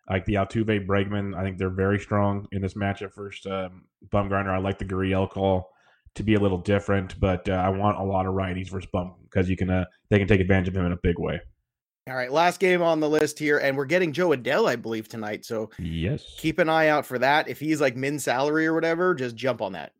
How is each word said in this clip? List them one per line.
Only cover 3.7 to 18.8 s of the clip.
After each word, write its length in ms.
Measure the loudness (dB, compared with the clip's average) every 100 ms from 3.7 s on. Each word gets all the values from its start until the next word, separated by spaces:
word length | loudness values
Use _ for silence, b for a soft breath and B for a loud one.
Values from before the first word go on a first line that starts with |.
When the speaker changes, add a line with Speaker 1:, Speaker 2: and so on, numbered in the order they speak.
| -10 -20 _ -4
Speaker 1:
Bumgarner. 400 | -2 0 0 0
I 80 | 0
like 200 | 0 -2
the 60 | -4
Gurriel 440 | -2 0 2 0
call 420 | 0 2 2 -2 b b b b -4
to 80 |
be 100 | 2
a 60 | 4
little 180 | 4 2
different, 600 | 2 0 2 0 -2 0
but, 300 | 0 2 0
uh, 60 |
I 160 | 0 0
want 280 | 2 0 0
a 60 |
lot 220 | 0 0 0
of 80 |
righties 360 | -2 -2 -4 -6
versus 200 | -10 -6
Bum 240 | -6 -6 -10 -4
'cause 200 | -2 0
you 60 | 0
can, 140 | 0
uh, 160 | 0 -2 b _
they 100 | 2
can 80 | 6
take 140 | 4
advantage 260 | 6 2 2
of 80 | -2
him 100 | -2
in 60 |
a 60 | 0
big 160 | -2 -2
way. 220 | -4 -6 -10 _ _ _ _ _ -10
Speaker 2:
All 60 | -8
right, 160 | -2
last 280 | 2 2 2
game 220 | 2 4
on 180 | 4 2
the 100 | 2
list 300 | 2 2 0
here, 200 | 0 2
and 180 | 2 0
we're 80 | 0
getting 260 | 0 0
Jo 180 | 0 2
Adell, 360 | 2 0 2 2
I 80 | 0
believe, 320 | -4 -6 -6
tonight. 380 | -10 -8 -8 -6
So 240 | -6 -6 -8
Speaker 1:
Yes. 560 | -6 -4 -2 -4 -8 -6
Speaker 2:
keep 220 | -2 0
an 80 | 2
eye 200 | 4 4
out 180 | 2 0
for 140 | 0
that. 280 | 2 2 0
If 120 | -4
he's, 200 | -2 2
like, 160 | 2 0
min 240 | -4 -4
salary 460 | -2 0 0 2 0
or 60 |
whatever, 400 | 0